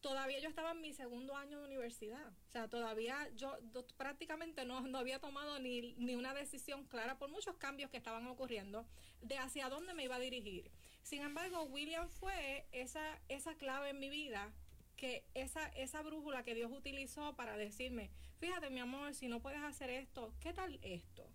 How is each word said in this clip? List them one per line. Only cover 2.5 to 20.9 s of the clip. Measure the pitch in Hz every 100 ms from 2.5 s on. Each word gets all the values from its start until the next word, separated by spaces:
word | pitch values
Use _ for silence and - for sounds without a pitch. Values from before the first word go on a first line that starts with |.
sea, | 240 220
todavía | 240 226 220 226 277 294 226
yo | 269 277
do-, | 240 247 247 -
prácticamente | 269 277 330 311 330 302 247
no, | 262
no | 262 262
había | 247 262
tomado | 277 277 294 285
ni, | 254 240 240 240
ni | 247 240
una | 254
decisión | 269 277 277 - 277 269
clara | 247 226 262
por | 277
muchos | 339 403 349
cambios | 277 277 277
que | 247
estaban | 233 226 240
ocurriendo | 254 262 220 196 208 233 - - -
de | 226 269
hacia | 262 285 262
dónde | 277 359
me | 339
iba | 262 254
a |
dirigir. | 254 247 208 180 - - - -
Sin | - 285
embargo, | 294 294 359 349
William | 302 269 302 330 349
fue | - 370 381 285 277 -
esa, | 254 254 311 311 311 -
esa | 269 330 320
clave | 277 269 285
en | 277
mi | 269
vida, | 294 294 208 208 - - - - -
que | 262 247 - 254
esa, | 269 320 302
esa | - 262 302
brújula | 302 311 294 262
que | 240
Dios | 226 233
utilizó | 277 277 269 269 - 294 285
para | 233 208
decirme, | 208 208 254 240 196 - - -
"Fíjate, | 339 359 294
mi | 262
amor, | 247 269 285 285
si | 254
no | 233
puedes | 262 285
hacer | 294 285 262
esto, | 254 262 - 226 -
¿qué | 320
tal | 339 370 277
esto?". | 196